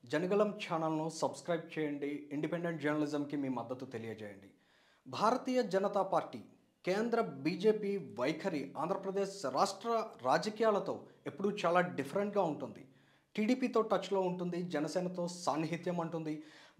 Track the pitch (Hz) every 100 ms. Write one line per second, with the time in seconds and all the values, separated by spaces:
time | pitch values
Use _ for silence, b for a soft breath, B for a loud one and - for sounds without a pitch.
0 | 123 147 180 202 208 - - 165 160 156
1 | 160 156 - - - 165 160 - 151 143
2 | 143 143 - - 156 170 170 165 143 151
3 | 147 147 143 151 135 123 117 127 131 117
4 | 113 104 104 95 98 _ b b b b
5 | - 123 208 247 262 254 220 190 196 202
6 | 190 170 - 123 98 - _ _ - 196
7 | 233 226 202 135 143 180 208 214 202 196
8 | 139 110 127 160 196 156 135 - 160 190
9 | 196 190 196 196 165 135 190 - 233 226
10 | - - 127 151 196 214 226 208 - 107
11 | B B - - 202 202 175 175 175 131
12 | 135 196 208 202 175 143 127 - - b
13 | b b b - 214 254 247 226 220 196
14 | 185 196 180 180 175 175 180 147 156 185
15 | 180 175 175 - - 143 165 165 180 175
16 | 165 165 156 151 B B B B